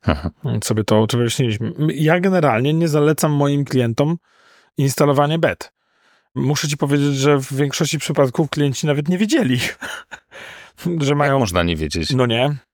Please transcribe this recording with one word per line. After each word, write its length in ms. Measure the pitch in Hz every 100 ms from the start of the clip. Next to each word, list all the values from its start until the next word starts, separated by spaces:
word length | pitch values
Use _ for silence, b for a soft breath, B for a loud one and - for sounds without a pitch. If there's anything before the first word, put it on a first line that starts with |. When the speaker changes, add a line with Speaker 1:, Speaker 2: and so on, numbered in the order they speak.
Speaker 1:
Aha. 280 | - 76 80 _ 139
Speaker 2:
więc 200 | 113 -
sobie 180 | 110
to 240 | 107 107 113
wyjaśniliśmy. 600 | 120 117 - 123 104 110 - 156
Ja 260 | 139 151 175
generalnie 540 | 190 185 147 131 135
nie 140 | 160 165
zalecam 440 | 151 147 156 160
moim 340 | 147 143 143 139
klientom 520 | 131 120 113 147 170 b b b b b -
instalowania 600 | 139 - 147 139 147 160
bet. 340 | 160 104 - _ _ _ _ _ _ 127
Muszę 320 | 135 147 151
ci 100 | 147
powiedzieć, 380 | 147 143 143 135
że 220 | 139 143
w 160 | 131
większości 460 | 135 143 - 151 151
przypadków 500 | - 151 139 - 156
klienci 380 | - 143 131 151
nawet 200 | 143 147
nie 80 | 180
wiedzieli, 420 | 214 311 165 123
<laughs> 1400 | - - - - - - _ - - - - _ 175 170
że 140 | 139 143
mają 160 | 143
Speaker 1:
Jak 60 | 139
można 240 | 110 87
nie 120 | 85 80
wiedzieć? 340 | 78 85 78
Speaker 2:
No 160 | 131 123
nie. 300 | 113 135 143 _